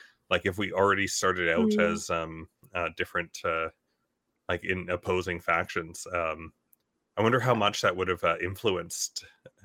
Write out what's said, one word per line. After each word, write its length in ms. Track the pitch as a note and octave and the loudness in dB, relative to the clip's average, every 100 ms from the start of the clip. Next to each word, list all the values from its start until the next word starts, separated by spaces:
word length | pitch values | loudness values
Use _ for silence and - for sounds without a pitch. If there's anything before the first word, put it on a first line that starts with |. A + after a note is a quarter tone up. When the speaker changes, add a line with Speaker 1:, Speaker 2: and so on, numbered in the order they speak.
| - _ - | -20 _ -2
Speaker 1:
Like, 160 | F2+ G2 | 0 0
if 120 | F#2 | -2
we 140 | G2 | -2
already 340 | F2+ G2 G2 G2 | 4 4 4 2
started 420 | - F#2+ F#2 E2+ | 2 2 2 2
out 220 | E2 D2 | 4 4
Speaker 2:
Mm. 100 | G#3+ | 4
Speaker 1:
as, 300 | E2+ E2+ - | 2 2 -2
um, 380 | E2+ E2 D#2+ D#2+ _ - | -4 -4 -10 -16 _ -10
uh, 160 | F2+ E2+ E2 | -4 -4 -4
different, 420 | F2 F2 F2 - | -4 -4 -6 -6
uh, 260 | F2+ E2 D#2+ - _ _ _ _ _ _ - | -4 -2 -4 -8 _ _ _ _ _ _ -6
like, 160 | F2+ | -4
in 260 | F2+ F#2 F2 | -2 -4 -2
opposing 500 | F2 - F#2 F2+ E2+ | -4 0 0 0 -4
factions, 680 | - E2 F2+ - D#2+ D#2+ - | 0 0 0 -4 -6 -10 -6
um, 400 | F2 E2 D#2 E2 - _ _ _ _ _ - | -4 -2 -4 -10 -18 _ _ _ _ _ 0
I 60 | |
wonder 180 | A2+ B2+ | 2 4
how 140 | B2 | 4
much 280 | A#2 G#2 - | 2 2 2
that 140 | G2+ F2+ | 0 2
would 120 | F#2 | 0
have, 160 | F2+ | 0
uh, 140 | F2 E2+ | 2 2
influenced, 800 | F2 G2 A2+ F#2 E2+ - - - - _ - - | -2 -2 0 0 -2 -6 -6 -8 -14 _ -20 -12